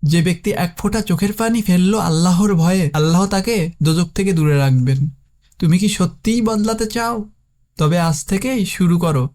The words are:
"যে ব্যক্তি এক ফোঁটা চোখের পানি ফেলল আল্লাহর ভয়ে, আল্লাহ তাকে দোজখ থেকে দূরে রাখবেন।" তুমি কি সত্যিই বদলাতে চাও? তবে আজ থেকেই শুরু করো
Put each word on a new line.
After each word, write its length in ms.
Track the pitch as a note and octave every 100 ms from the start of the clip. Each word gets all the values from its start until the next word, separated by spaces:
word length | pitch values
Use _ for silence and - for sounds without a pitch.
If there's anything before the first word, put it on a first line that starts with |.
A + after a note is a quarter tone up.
"যে 180 | D3+ E3+
ব্যক্তি 300 | E3+ E3+ -
এক 220 | - F3 -
ফোঁটা 240 | G#3 A3
চোখের 320 | G#3+ E3+ G3+
পানি 280 | G#3+ A3+ A#3
ফেলল 380 | G#3+ F3+ F#3 G#3+
আল্লাহর 560 | E3+ D#3+ F3 F3 G#3 F#3
ভয়ে, 340 | E3 F#3 D#3+
আল্লাহ 320 | D3+ D#3 E3+ G3
তাকে 460 | G3 G3 A3+ E3 E3+
দোজখ 260 | D3+ D#3+ E3+
থেকে 240 | - G3
দূরে 240 | F3 D3+ C#3+
রাখবেন।" 520 | C3+ C3 B2+ C3+ D3 - _ _ _ _
তুমি 180 | E3+ F3
কি 100 | G#3
সত্যিই 540 | G#3+ F3 - - A3+
বদলাতে 440 | A3+ A3 G#3+ A3 A3
চাও? 400 | A3+ A#3 A#3 G#3 _ _ _ _ _
তবে 220 | D3+ F3
আজ 260 | E3 D#3 -
থেকেই 400 | G3 B3 C4 F#3+
শুরু 340 | - F3+ E3+
করো 300 | F3 D3 B2+